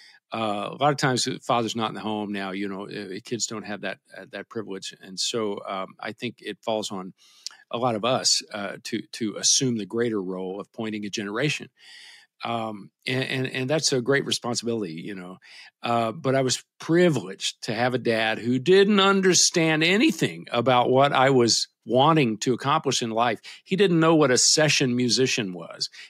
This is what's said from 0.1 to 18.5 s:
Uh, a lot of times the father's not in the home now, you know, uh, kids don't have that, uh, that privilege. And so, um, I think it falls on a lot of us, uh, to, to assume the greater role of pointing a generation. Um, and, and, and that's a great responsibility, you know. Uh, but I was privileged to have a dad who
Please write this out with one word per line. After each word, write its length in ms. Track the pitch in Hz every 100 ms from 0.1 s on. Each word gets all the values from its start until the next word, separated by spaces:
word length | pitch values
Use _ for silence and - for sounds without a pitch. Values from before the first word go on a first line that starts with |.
| _ _
Uh, 360 | 113 110 104 101
a 60 | -
lot 120 | 143
of 40 | 143
times 280 | 139 123
the 160 | - 90
father's 340 | - 120 110
not 140 | 117 113
in 80 | 101
the 40 |
home 300 | 107 107 101
now, 220 | 101 98
you 160 | 95 101
know, 180 | 98 101
uh, 320 | 104 95 98
kids 240 | - 117 -
don't 160 | 110
have 160 | 98 101
that, 180 | 98 101 _ -
uh, 100 | 95
that 180 | 101 95
privilege. 460 | 113 101 95 - -
And 160 | 98 92
so, 400 | - 120 107 101 -
um, 200 | 95 92 -
I 140 | 107
think 240 | 104 120 104
it 200 | 107 98
falls 300 | - 110 101
on 220 | 98 92 - _ _ - - -
a 60 | 117
lot 180 | 123 107
of 80 |
us, 360 | 117 123 - - -
uh, 220 | 107 98 -
to, 180 | - 110 -
to 200 | - 107 95
assume 380 | - - 131 117
the 100 | 95
greater 360 | 113 120 107
role 380 | 92 92 92 98
of 120 | 95
pointing 320 | - 110 107
a 60 | 101
generation. 580 | 101 101 107 147 - - _ - - - - _ _
Um, 460 | 117 117 110 101 - _ -
and, 160 | 127
and, 220 | 131 131 131
and 220 | 131 131
that's 220 | 156 -
a 80 | 131
great 240 | 120 139
responsibility, 720 | - 113 120 117 117 117 95
you 220 | 80 - 95
know. 220 | 90 92 - - - _
Uh, 300 | 120 117 113
but 240 | 107 135 135
I 60 |
was 200 | 127 - - -
privileged 840 | - 165 180 131 90 98 - -
to 100 | -
have 200 | 110 127
a 40 | 123
dad 400 | 117 110 110 107
who 220 | 113